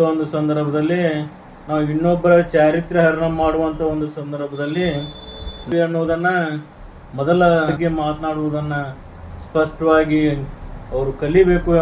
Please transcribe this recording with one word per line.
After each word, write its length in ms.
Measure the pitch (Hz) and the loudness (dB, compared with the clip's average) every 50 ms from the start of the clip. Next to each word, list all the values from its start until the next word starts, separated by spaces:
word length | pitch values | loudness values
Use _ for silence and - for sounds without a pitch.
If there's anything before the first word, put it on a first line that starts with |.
| 165 160 | 2 2
ಒಂದು 140 | 160 156 156 147 156 | 2 0 -2 -2 -2
ಸಂದರ್ಭದಲ್ಲಿ 680 | 151 151 151 151 151 151 143 143 151 151 160 175 180 175 165 151 151 151 151 - - - - - - - - | -2 0 0 0 0 0 0 0 0 0 0 0 0 0 0 0 -2 -6 -8 -10 -16 -20 -20 -20 -16 -8 -4
ನಾವು 140 | 151 151 151 147 151 | -2 -2 0 0 0
ಇನ್ನೊಬ್ಬರ 380 | 156 165 175 175 170 170 175 175 170 170 170 - | 0 2 2 2 2 4 6 6 6 6 4 4
ಚಾರಿತ್ರ್ಯ 480 | 160 151 156 151 165 170 - 175 175 165 | 4 4 4 4 2 -2 0 2 2 4
ಹರಣ 180 | 160 156 160 165 165 165 160 | 4 2 2 0 -2 0 0
ಮಾಡುವಂಥ 400 | 160 160 156 160 160 156 156 151 165 156 156 | 0 0 2 0 0 -2 -2 -2 -2 -2 -2
ಒಂದು 120 | 156 151 147 - 156 | -2 -4 -6 -6 -8
ಸಂದರ್ಭದಲ್ಲಿ 680 | 143 147 147 143 143 139 139 139 143 147 156 175 180 170 147 143 147 147 - - - - - - - - - - - - 165 170 165 | -10 -8 -8 -6 -8 -6 -6 -6 -6 -4 -2 -2 -2 -2 -2 -4 -6 -8 -12 -16 -16 -16 -16 -14 -12 -12 -12 -12 -8 -4 0 0 0
ಅನ್ನೋದನ್ನ 440 | 165 165 165 165 160 165 165 170 180 185 180 170 156 151 151 147 - - - - - - - - - - 131 | 0 0 -2 -2 -2 -2 0 0 0 0 0 0 -2 -4 -6 -10 -12 -18 -20 -20 -20 -20 -20 -18 -10 -8 -2
ಮೊದಲ 240 | 139 156 175 180 175 175 170 165 156 151 | 0 2 4 4 6 4 4 4 2 0
ಬಗ್ಗೆ 220 | 151 143 170 165 160 160 151 | 0 0 -2 -2 -2 -2 -2
ಮಾತನಾಡುವುದನ್ನ 760 | 151 151 151 160 156 151 151 151 151 147 151 147 151 147 143 143 135 135 - - - - - - - - - - | -4 -4 -4 -4 -4 -4 -2 -4 -4 -4 -4 -4 -4 -4 -6 -6 -8 -10 -14 -18 -20 -18 -18 -16 -16 -16 -16 -10
ಸ್ಪಷ್ಟವಾಗಿ 760 | - - 160 156 156 - - 165 160 156 156 156 156 151 156 156 151 143 139 135 - - - - - - - - - 127 | -4 0 0 0 0 -2 0 2 4 4 4 4 4 2 2 2 2 0 -2 -4 -8 -12 -14 -14 -14 -14 -14 -10 -6 -4
ಅವರು 160 | 131 135 135 135 - 151 | -4 -2 -4 -4 -4 -2
ಕಲಿಬೇಕು 480 | 147 165 185 190 175 175 170 - 175 170 165 | 2 4 4 6 6 4 2 2 2 4 4